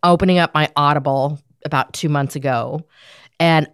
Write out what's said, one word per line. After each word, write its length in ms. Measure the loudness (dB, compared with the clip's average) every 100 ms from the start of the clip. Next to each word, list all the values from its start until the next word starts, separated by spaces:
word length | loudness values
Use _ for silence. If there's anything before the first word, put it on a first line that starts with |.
opening 380 | 2 2 2 2
up 160 | 2 0
my 160 | -2 0
Audible 640 | 0 0 0 -2 -2 -6 _ _
about 300 | -6 -4 -4
two 160 | -6 -4
months 260 | -2 -2 -4
ago, 460 | -4 -4 -4 -10 -12 _ -20 -20 _ _
and 300 | 2 4 2